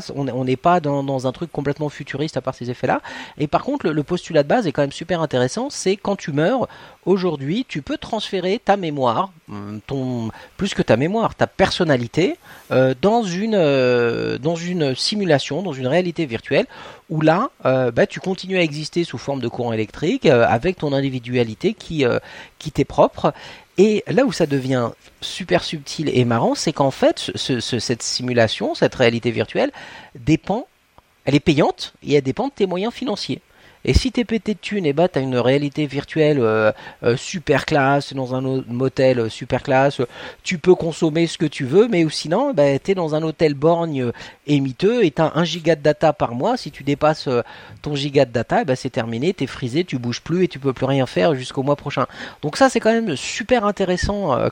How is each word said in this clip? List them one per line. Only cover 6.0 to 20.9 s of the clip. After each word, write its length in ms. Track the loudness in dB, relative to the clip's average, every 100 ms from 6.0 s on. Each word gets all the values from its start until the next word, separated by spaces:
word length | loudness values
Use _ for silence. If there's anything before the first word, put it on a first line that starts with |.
| -2
tu 160 | -4 -4
meurs, 380 | 0 2 0 -2 -8 -20 -8
aujourd'hui, 600 | 0 0 0 -4 -4 -4 -4
tu 140 | -8
peux 160 | -8 -8
transférer 640 | -6 -8 -4 -4 -2 -2
ta 120 | 0 0
mémoire, 560 | 0 0 2 2 -2 -6 -14
hum, 300 | -12 -10 -10 -6
ton, 420 | -4 -4 -4 -6 -8 -14 -6
plus 160 | -4
que 100 | 0
ta 140 | 2 4
mémoire, 380 | 2 0 -2
ta 140 | -2 -2
personnalité, 480 | 0 0 2 2 0 0 0 0 -2 -10 -20 -2
euh, 220 | 2 2 2
dans 220 | 2 2
une, 320 | 0 -2 0
euh, 840 | 2 4 4 4 4 2 0 -2 -2
dans 180 | -2 -4
une 380 | -4 -2 0
simulation, 680 | 0 -2 -2 2 2 0 -6
dans 100 | -6
une 140 | -4 0
réalité 400 | 0 0 -2 -4
virtuelle, 400 | -6 -2 0 -2 -6 -20 -18 -6
où 140 | 0
là, 280 | 2 4 0 -2
euh, 260 | 0 2 0
bah, 160 | 0 0
tu 140 | -2
continues 380 | -6 -6 -4 0
à 40 |
exister 420 | 0 -2 -6 -4
sous 120 | -4 -4
forme 240 | -6 -4
de 80 | -4
courant 240 | -4 -2
électrique, 540 | -2 -4 -4 -2 2 4
euh, 180 | 6 6
avec 300 | 4 0 -2
ton 160 | -2